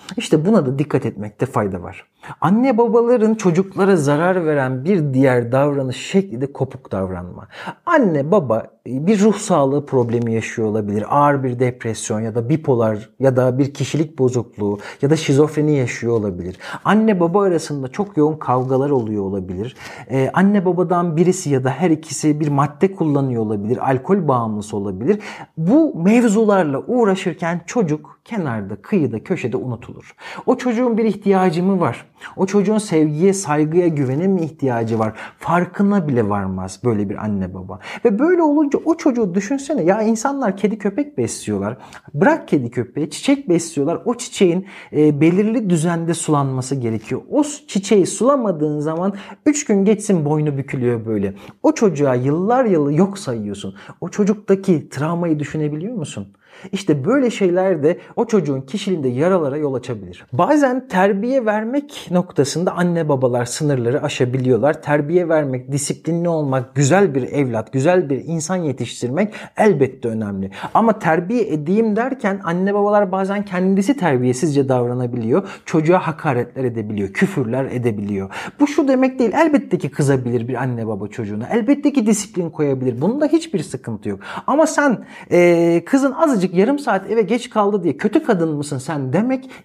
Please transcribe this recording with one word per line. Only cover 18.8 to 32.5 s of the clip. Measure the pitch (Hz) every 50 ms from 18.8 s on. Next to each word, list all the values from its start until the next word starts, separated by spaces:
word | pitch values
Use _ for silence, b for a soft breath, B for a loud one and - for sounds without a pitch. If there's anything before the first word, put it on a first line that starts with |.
| 135 143
oluyor | 143 127 110 107 107 104
olabilir. | 98 98 101 98 90 92 90 92 110 127 - B B B B B 135 B
Ee, | 131 135 131 -
anne | - 165 190 202 208 202 175
babadan | 185 170 180 175 165 180 175 180 175 151
birisi | 160 180 180 180 - - 143
ya | 139 127 127
da | 127
her | 131 139 180 175
ikisi | 156 156 - - 135 - - 151 147 151
bir | 156 147
madde | 143 139 147 147 - - 196 190 190
kullanıyor | - 165 151 143 139 139 131 120 113
olabilir. | 110 107 110 101 101 107 123 - - 135
Alkol | 135 123 - - 196 208 160 143
bağımlısı | 131 123 117 110 107 104 101 - 113
olabilir. | 101 98 104 92 92 120 165 214 208 B B B B 147 B B
Bu | 160 160 180 262 320 320 277 -
mevzularla | 160 170 196 226 254 240 233 190 226 226 208 202 190 170 147 135 - -
uğraşırken | - 240 247 226 196 185 190 - 180 156 - 175 165 175 170 -
çocuk | - - 247 196 143 151 151 - - - _ _ -
kenarda, | 233 208 165 135 113 110 98 95 104
kıyıda, | - - - 214 185 143 117 113 107 -
köşede | - 180 - - 117 120
unutulur. | - - 127 117 - - - - - - - - B B B B B B
O | B 254
çocuğun | 262 - 254 220 226 254 240 226 233
bir | 226
ihtiyacı | 220 190 202 - 196 196 190 185 185 156 175
mı | 180 196 196 180
var? | 165 120 117 - - _ _ B B B B
O | B 190
çocuğun | 190